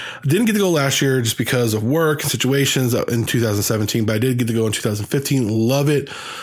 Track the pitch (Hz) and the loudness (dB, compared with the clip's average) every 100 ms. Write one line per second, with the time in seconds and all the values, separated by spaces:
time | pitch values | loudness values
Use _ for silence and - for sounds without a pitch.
0 | - - 139 180 233 208 190 160 139 135 | -12 -6 0 2 2 2 2 2 2 2
1 | 139 131 113 - 117 127 117 104 110 156 | 2 2 0 -2 0 0 2 0 0 2
2 | 160 147 143 - 127 139 135 139 123 117 | 2 0 -2 -2 0 2 2 0 0 0
3 | - 117 107 123 113 104 101 110 107 117 | 0 -2 0 0 0 0 0 0 0 0
4 | 110 110 131 123 117 113 110 104 113 107 | 0 0 0 0 0 0 0 0 -2 -4
5 | 104 143 139 135 107 113 113 139 143 147 | -2 -2 0 0 0 0 2 2 2 0
6 | 139 - - - | -2 -12 -12 -14